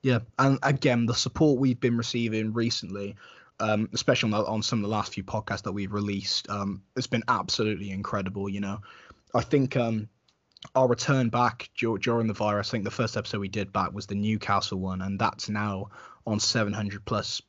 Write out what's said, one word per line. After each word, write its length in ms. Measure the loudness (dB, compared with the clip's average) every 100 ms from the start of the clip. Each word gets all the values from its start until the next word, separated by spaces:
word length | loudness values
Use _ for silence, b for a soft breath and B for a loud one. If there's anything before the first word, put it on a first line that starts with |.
Yeah, 180 | 2 0 0 2
and 220 | 4 4
again, 420 | 2 2 4 4 2
the 80 |
support 480 | 0 -2 4 4 6
we've 180 | 4 2
been 160 | 2 2
receiving 560 | 0 -2 0 0 0
recently, 640 | 0 0 -2 -6 -8 -8 -10 B B B _
um, 260 | 0 2 0
especially 400 | -2 2 2 4
on, 100 | 2
the, 20 | 0
on 180 | -2
some 160 | 0 0
of 40 |
the 100 | 0
last 200 | -2 -2
few 100 | -6
podcasts 400 | -6 -6 -4 -6
that 80 | -6
we've 220 | -6 -4
released, 560 | -2 -2 -4 -2 -4 -4
um, 320 | -4 -4 -6 _ -6
it's 100 | -2
been 160 | -2 2
absolutely 640 | 0 0 0 0 -2 -6
incredible. 580 | -6 -4 -4 -4 -4 -4
You 100 | -4
know, 220 | -4 -6 B B B B B
I 80 | -2
think, 340 | 2 2 2 2
um, 320 | 0 0 -4 _ _ _ _ _ -4 2
our 140 | 4
return 400 | 4 4 4 4
back 400 | 4 2 0 -14 -2
dur-, 220 | 0 0
during 280 | 2 2 2
the 60 |
virus, 340 | 2 2 2 0
I 40 |
think 120 | -2
the 80 | -4
first 240 | -2 -2 -2
episode 240 | -4 -4
we 80 | -4
did 240 | -4 -2
back 220 | -2 -2
was 140 | -4 -6
the 80 | -2
Newcastle 640 | 0 0 2 0 0 -4
one, 220 | -4 -4
and 160 | -4 0
that's 300 | 0 -2 -6
now 440 | -4 -2 -4 -8 B B B -4
on 140 | -2
seven 320 | 0 0 0
hundred 320 | 0 -4 -6 -4
plus 360 | -4 -2 -8